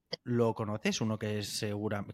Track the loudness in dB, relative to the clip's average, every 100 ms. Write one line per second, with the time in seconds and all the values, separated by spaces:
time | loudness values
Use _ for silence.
0 | -14 -10 0 4 4 4 -2 -2 0 0
1 | 0 0 0 -2 -2 -2 -2 0 -2 -2
2 | -4